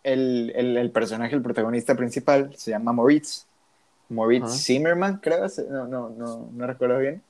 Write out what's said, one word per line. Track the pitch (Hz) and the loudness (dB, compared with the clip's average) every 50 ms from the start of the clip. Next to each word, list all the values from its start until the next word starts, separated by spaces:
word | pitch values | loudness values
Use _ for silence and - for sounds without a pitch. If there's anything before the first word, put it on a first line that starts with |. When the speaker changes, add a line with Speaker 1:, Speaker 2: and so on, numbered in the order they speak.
| - | -2
Speaker 1:
el, | 135 131 131 131 127 123 120 117 113 - | 0 2 2 2 2 2 0 -2 -2 -2
el, | 123 123 123 120 | 0 0 2 2
el | 120 123 120 | 0 0 0
personaje, | - 113 117 101 110 113 117 110 147 | 0 0 0 0 -2 -4 -2 -2 -2
el | 139 120 | 0 0
protagonista | 120 117 117 110 113 120 120 117 - 131 | 0 0 0 0 0 0 0 2 0 0
principal, | 120 123 117 - 135 127 151 143 139 139 143 - | 2 0 -2 -4 0 2 4 4 4 2 0 -6
se | - - 113 | -8 -6 -4
llama | 107 107 117 120 120 | -4 -2 0 0 2
Moritz. | 120 117 139 151 151 147 - - - - _ _ _ _ _ _ _ _ _ _ _ _ - | 4 6 6 6 4 2 -2 -10 -12 -14 _ _ _ _ _ _ _ _ _ _ _ _ -8
Moritz | 117 113 110 113 127 123 123 | -4 0 2 4 4 4 2
Speaker 2:
Ajá. | 117 123 | -2 -4
Speaker 1:
Zimmerman, | 139 - - 127 139 156 165 170 175 190 196 196 | -2 0 0 2 2 2 2 2 2 0 -2 -2
creo. | 202 - 151 165 180 196 190 | -2 -2 0 0 0 0 -2
se-, | 190 151 - - | -4 -6 -8 -6
no, | 139 131 123 | -6 -8 -8
no, | 123 131 123 117 113 | -6 -8 -8 -8 -8
no, | 113 117 117 117 113 117 117 117 | -10 -10 -10 -10 -10 -10 -12 -14
no | 120 120 123 | -10 -8 -6
recuerdo | 123 127 - 127 123 123 | -6 -2 0 2 2 2
bien. | 135 135 139 165 202 - | 2 0 -2 -4 -6 -12